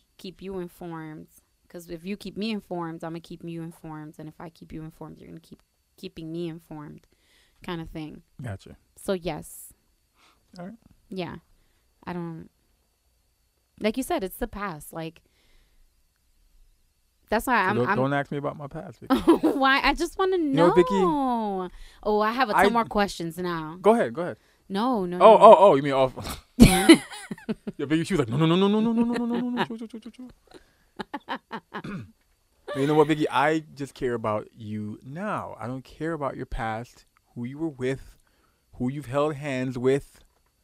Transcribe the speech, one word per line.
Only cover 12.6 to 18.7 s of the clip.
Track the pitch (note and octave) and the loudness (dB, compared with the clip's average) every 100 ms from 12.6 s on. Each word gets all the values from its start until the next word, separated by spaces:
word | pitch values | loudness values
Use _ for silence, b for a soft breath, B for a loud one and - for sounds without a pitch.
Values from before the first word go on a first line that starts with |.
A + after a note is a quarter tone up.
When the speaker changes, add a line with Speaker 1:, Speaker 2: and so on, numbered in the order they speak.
| _ _ _ _ _ _ _ _ _ _ _ - | _ _ _ _ _ _ _ _ _ _ _ -6
Speaker 1:
like | G#3+ B3+ | -6 -4
you | |
said, | C4 E4+ | -4 -4
it's | F#3 - | -6 -8
the | A#3+ | -10
past. | G3+ G3+ D3+ - | -8 -10 -12 -14
Like, | E3 D#3+ D#3 _ _ _ _ _ _ _ _ _ _ _ _ _ _ _ _ _ _ _ _ - | -12 -12 -14 _ _ _ _ _ _ _ _ _ _ _ _ _ _ _ _ _ _ _ _ -4
that's | G#3+ C4+ | -2 0
why | A#3 | 0
Speaker 2:
So | F#3 | 2
Speaker 1:
I'm, | G3+ | 0
Speaker 2:
don't, | B2 | 0
Speaker 1:
I'm | G3+ | 0
Speaker 2:
don't | C3+ | 0
ask | C#3+ C#3 | -2 -4
me | C#3+ | -6
about | C#3+ D3+ | -6 -8
my | |
past, | C#3+ | -12